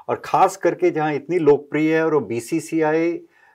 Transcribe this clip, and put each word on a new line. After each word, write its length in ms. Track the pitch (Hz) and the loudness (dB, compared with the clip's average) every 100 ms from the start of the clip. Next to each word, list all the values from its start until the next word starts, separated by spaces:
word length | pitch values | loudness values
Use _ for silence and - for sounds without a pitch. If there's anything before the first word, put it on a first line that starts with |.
| - | -8
और 120 | 120 - | -8 -2
ख़ास 320 | 147 185 - | 2 2 2
करके 340 | 170 165 175 | -2 0 0
जहाँ 220 | 156 156 | 0 -2
इतनी 260 | 143 139 175 | -4 -4 0
लोकप्रिय 560 | 147 139 - 151 156 160 | 4 2 0 -2 0 2
है 100 | 160 | 2
और 80 | |
वो 60 | 151 | 0
बीसीसीआई 920 | 104 117 - 160 156 160 156 160 170 170 - _ _ | -2 -6 -6 -6 -4 -2 0 0 -2 -4 -10 _ _